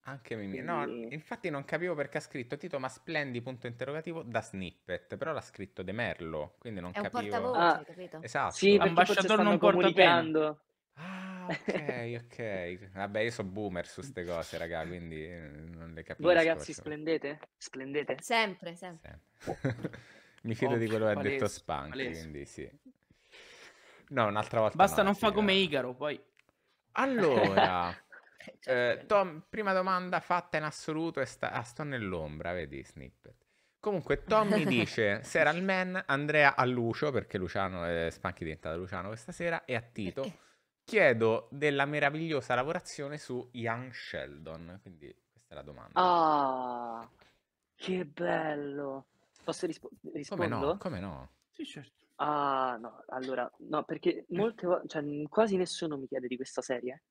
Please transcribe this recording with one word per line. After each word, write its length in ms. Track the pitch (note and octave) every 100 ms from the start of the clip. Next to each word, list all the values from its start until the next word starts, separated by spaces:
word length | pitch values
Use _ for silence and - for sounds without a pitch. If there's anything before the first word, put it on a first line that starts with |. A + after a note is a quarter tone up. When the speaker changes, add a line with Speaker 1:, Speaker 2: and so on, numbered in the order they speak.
| -
Speaker 1:
Anche 300 | C3+ - A#2
memi-, 240 | G2+ -
no, 220 | D#3 E3
Speaker 2:
Quindi 300 | C#3+ A#2+ A2+
Speaker 1:
infatti 340 | C#3+ - A#3 F3+
non 140 | C#3+
capivo 300 | C3 D#3 F3+
perché 240 | D#3 C#3 D3+
ha 20 |
scritto: 360 | - D3 A#2+ D3
"Tito, 200 | F3+ C#3+
ma 100 | C3
splendi, 520 | - - D#3 C#3 A#2+
punto 240 | A#2+ B2+ B2
interrogativo, 560 | A#2+ C3 D3 D#3+ E3
da 200 | - A2+
Snippet", 760 | - F#2+ F2+ - - F2 _ G2+
però 160 | D#3+
l'ha 80 | C#3+
scritto 420 | - - F#2+ -
De 100 | F#2
Merlo, 640 | G#2 A2+ - E2+ D#2 D2 _
quindi 220 | A#2+ G#2
non 100 | F2+
Speaker 3:
È 40 | C#3
un 100 | G2+
Speaker 1:
capivo. 200 | A#3+ G#3 A3+
Speaker 3:
portavoce, 180 | A#3+ A#3+
Speaker 2:
Ah, 260 | E3+ D3+
Speaker 3:
capito? 340 | - E3 F3+ D#3+
Speaker 1:
Esatto. 320 | B2 C#3+ A#2
Speaker 2:
sì, 180 | - G3
perché 160 | G3+ F#3+
Speaker 4:
Ambasciatore 320 | E3+ F#3 G3+ F#3
Speaker 2:
forse 60 |
stanno 140 | G#3+ G#3
Speaker 4:
non 80 | G3+
porta 340 | G#3 F3+ F#3
pena. 280 | F3 F3 E3+
Speaker 2:
comunicando. 440 | D#3+ D#3 D3+ D3 _ _ _ -
Speaker 1:
Ah, 500 | F3 F#3+ F#3+ F#3 F3+
ok, 760 | E3 - F#3 D3 B2+ A#2 A#2+
ok. 680 | A#2+ - A2+ F#2+ F2 F#2 G2
Vabbè, 280 | F#2+ G2+ G#2
io 100 | A#2
so 140 | A2+
boomer 420 | G2 F#2+ G#2 F2+ E2+
su 120 | -
ste 220 | C#2+ - F2
cose, 320 | E2+ D#2+ E2+
raga, 280 | E2 E2 E2
quindi, 380 | F2+ E2+ D#2 D#2+
eh, 140 | F2
non 520 | D2+ D2 D#2+ E2 E2
le 80 | D#2+
capisco, 260 | - - D#3+
Speaker 2:
Voi 60 | E3+
ragazzi 300 | E3 D#3+ -
Speaker 1:
cioè. 80 |
Speaker 2:
splendete? 640 | D#3 D3+ D3+ D#3 D#3 C#3 D3+ - _
Splendete? 600 | - C3+ C3+ C#3+ C#3 C3
Speaker 3:
Sempre, 560 | - A#3 G#3+ F#3 F3 F3
sempre. 440 | F#3 E3 - - _ _
Speaker 1:
Sempre. 600 | - - C3+ A#2 - - -
<laughs> 300 | - - _
Mi 100 | A#2
fido 220 | A2+ B2+ A#2+
di 80 |
Speaker 4:
Ovvio, 40 | A2+ A2
Speaker 1:
quello 60 | G#2+
che 40 |
ha 100 | G#2
detto 140 | C#3 C#3
Speaker 4:
palese, 160 | -
Speaker 1:
Spunky, 340 | - - D#2 C#2
Speaker 4:
palese. 300 | B2+ C3 E2
Speaker 1:
quindi 240 | D#2+ D2
sì. 260 | C#2 - C#2+ - - _ _ _ _ - - - - - - - -
No, 180 | C#3 G#2+
un'altra 340 | G#2 G#2+ A#2
volta 160 | A2 D#3
Speaker 4:
Basta 220 | G3 -
Speaker 1:
no, 60 | G3
Speaker 4:
non 60 |
fa 140 | G3+ A3
Speaker 1:
sì, 40 |
Speaker 4:
come 180 | G3+ G#3
Speaker 1:
no. 40 | F#3+
Speaker 4:
Igaro, 360 | F#3+ C#3+ B2
poi. 280 | B2+ D3+ C#3 - _ _ _ _ _ _
Speaker 1:
Allora, 1000 | - C4 B3 E3+ A#2+ G2+ G2 F#2+ F2+ F2
Speaker 3:
<laughs> 120 | F2+ _ - - _
Certo 260 | - - -
Speaker 1:
eh, 240 | B2+ A#2+ A#2
Speaker 3:
che 40 |
no. 60 | -
Speaker 1:
Tom, 380 | G#3 F#3+ D#3 -
prima 240 | G#3+ G3+
domanda 480 | F#3+ F#3 F#3 F3+ F3+
fatta 380 | - F3+ - D#3
in 60 |
assoluto 560 | D3+ - - D#3 E3 D#3+
e 40 |
sta, 260 | C3 - -
ah, 100 | B2+
sto 200 | A#2+ -
nell'ombra, 680 | D3+ C3 G#2 F2+ D#2 D2+ E2
vedi, 320 | F2+ D2+ C#2+
Snippet. 500 | B1+ - C2 _ - - _ _ _ _
Comunque, 420 | G#3+ G3 - C#3+
Tom 300 | - A3 G#3+
mi 120 | G#3
Speaker 3:
<laughs> 20 | D3+
Speaker 1:
dice: 560 | B2+ G#2+ - G#2 G#2
"Sera 260 | B2+ E3 D3
al 120 | E3
man, 380 | F#3+ F#3+ F#3 F#3 -
Andrea 480 | C#3 D3 D3+ C#3+
a 100 | -
Lucio", 460 | B2+ B2 A#2 A2+ D3+
perché 280 | B2 F#2 G#2
Luciano, 500 | F2+ G2+ F#2+ F#2 E2+
eh, 220 | E2+ E2
Spunky 300 | - F#2 E2+
è 40 |
diventato 320 | E2 D#2 D#2+ D#2+
Luciano 300 | F2+ F#2+ F#2
questa 240 | A2 -
sera, 320 | F3 E3+ E3
"e 100 | -
a 60 | A#2+
Tito. 420 | A#2 - F#2+ -
Speaker 3:
Perché? 160 | C#3 - _ _ _ _
Speaker 1:
Chiedo 640 | - A3 D#3+ A#2 A2+ A2+ -
della 360 | C#3 D3 C#3 C#3+
meravigliosa 680 | D3 C#3+ D3+ E3 D3 -
lavorazione 640 | B2 C3+ F3 - - C#3 D3+
su 320 | - B2 B2+
Young 380 | A#2+ A2+ A#2 B2+
Sheldon". 880 | - - - C2+ C#2+ D#2+ D#2+ E2 F#2+
Quindi 320 | G2 E2 C#2+ - _
questa 220 | _ _
è 20 | D2
la 60 |
domanda. 300 | C#2+ C#2 A#1
Speaker 2:
Ah, 1120 | - F3+ F3 D#3+ D3+ C#3 C3 B2+ B2 A#2+ A2+ A2+ _ _ _ _ _ _
che 300 | _ - F#3
bello! 1040 | D#3+ C#3+ F3 E3+ D#3+ D3 C#3+ C#3 C#3+ C3+ - _ _ _
Posso 240 | - D#3 F3
rispo-, 220 | D#3 - -
Speaker 1:
Come 460 | - D3+ C#3+ F#3+ -
no? 100 | A#2
Speaker 2:
rispondo? 200 | C#3 G3
Speaker 1:
Come 220 | F#3+ G#2+
no? 300 | G2 C#2+ B1+ _ _
Speaker 4:
Sì, 140 | _
certo. 280 | D#4 - C#3 _ _ _
Speaker 2:
Ah, 600 | D3 D3 C#3+ C3+ C3 A#2+
no, 220 | A#2 - -
allora, 420 | C3 C3 B2+ B2 _ -
no, 140 | D3+
perché 400 | - D#3 F3+ D#3 -
molte 380 | F3+ G#3+ A3 F3+
vo-, 160 | F3 -
cioè, 160 | D#3+
n-, 260 | D3 D3 D3+
quasi 280 | - A3 F#3+
nessuno 400 | F3 - E3 D3
mi 100 | C3
chiede 200 | C3+ B2+
di 80 | B2
questa 240 | C3 -
serie 400 | - B2+ B2 C#3 _